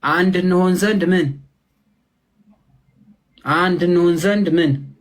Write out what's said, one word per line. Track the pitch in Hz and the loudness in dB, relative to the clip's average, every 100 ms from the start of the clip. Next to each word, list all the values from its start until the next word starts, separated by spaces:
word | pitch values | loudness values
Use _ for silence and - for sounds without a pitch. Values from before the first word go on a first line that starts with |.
አንድ | 139 160 185 180 | -2 0 0 0
እንሆን | 180 180 185 180 | 0 0 2 0
ዘንድ | 202 214 170 | 0 0 0
ምን? | 185 147 139 - _ _ _ _ _ _ _ _ _ 208 208 _ _ _ _ _ _ _ _ - | 0 0 -6 -16 _ _ _ _ _ _ _ _ _ _ _ _ _ _ _ _ _ _ _ -4
አንድ | 156 180 175 | -2 0 0
እንሆን | 175 175 170 170 | 0 2 2 2
ዘንድ | 180 208 190 | 0 0 0
ምን? | 165 160 135 - - | 0 0 -2 -6 -20